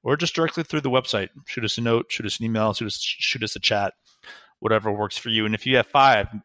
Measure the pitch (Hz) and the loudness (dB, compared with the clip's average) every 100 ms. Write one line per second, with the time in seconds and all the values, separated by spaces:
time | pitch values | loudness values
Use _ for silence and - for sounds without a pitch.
0 | 107 147 170 - 160 - 156 156 135 127 | 0 0 0 0 -2 -2 -4 -2 0 0
1 | 127 107 95 - - - 110 - 117 117 | 0 -4 -4 -10 -12 -6 -4 -2 0 0
2 | - - 107 - 113 110 110 101 110 - | 0 -6 -6 -6 -4 0 0 0 -6 -6
3 | - - - 120 107 - - 104 101 - | -8 -4 -4 -2 -6 -2 0 0 0 -4
4 | _ _ - - - _ 110 110 107 104 | _ _ -20 -20 -20 _ 0 2 0 -2
5 | 104 - 120 110 107 107 131 127 113 143 | -4 -4 -2 0 0 -2 2 2 4 6
6 | 135 113 98 104 | 6 6 2 -8